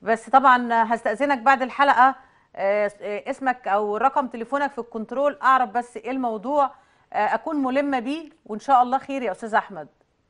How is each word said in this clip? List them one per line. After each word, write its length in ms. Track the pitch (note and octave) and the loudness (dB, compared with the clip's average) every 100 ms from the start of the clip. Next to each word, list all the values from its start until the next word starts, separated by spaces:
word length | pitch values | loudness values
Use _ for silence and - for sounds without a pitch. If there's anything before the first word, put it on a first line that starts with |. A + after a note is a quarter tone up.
بس 280 | F#3+ A3 - | -4 -4 2
طبعًا 380 | C#4 C4 B3 A#3+ A3+ A3 | 4 6 4 2 0 2
هستأذنك 440 | A3+ A3+ A3 C#4+ C4+ | 0 -2 -2 -2 0
بعد 240 | A3+ C4+ | 2 2
الحلقة، 520 | B3+ - C#4+ A#3 C4 C4 - _ _ - | 0 0 2 6 4 4 -8 _ _ -6
آه، 360 | G3 G#3 G3+ G#3 | -2 0 -2 -4
آه، 300 | G3 G#3 - | -10 -8 -8
اسمك 380 | C4+ C4+ B3 G3+ | -6 -4 -4 -2
او 280 | G3+ G#3 G#3+ | 0 0 0
رقم 300 | B3+ C#4+ B3+ | 0 0 -2
تليفونك 460 | A#3 A3+ C#4 C#4+ | -6 -6 -4 -4
في 60 | C4 | -6
الكنترول، 600 | A3+ A3+ G#3 B3 C#4+ C#4 | -10 -10 -8 -2 -2 0
اعرف 280 | B3+ C4 A#3+ | 2 2 2
بس 260 | A3+ A#3+ A3 | -2 -6 -10
ايه 140 | A3+ | -8
الموضوع، 540 | C4 B3 A3 A#3 D4 C4 - _ _ _ | -6 -4 -6 -2 0 0 -4 _ _ _
آه، 40 | F#3 | -4
اكون 400 | G#3 A3 D#4 D4+ | -2 -2 -4 -4
ملمة 420 | C4 C4 C#4+ C4 | -2 -2 -2 -4
بيه، 320 | A3+ D#4 D#4 _ - | -4 -8 -10 _ -14
وان 120 | G#3 | -12
شاء 240 | - B3+ | 2 2
الله 160 | B3 C4 | 4 0
خير 240 | - C4+ | -4 -6
يا 100 | A#3 | -6
استاذ 220 | F#3 A3+ | -6 -2
احمد، 340 | G#3 - F3+ D3 _ _ _ _ | -2 -2 -10 -16 _ _ _ _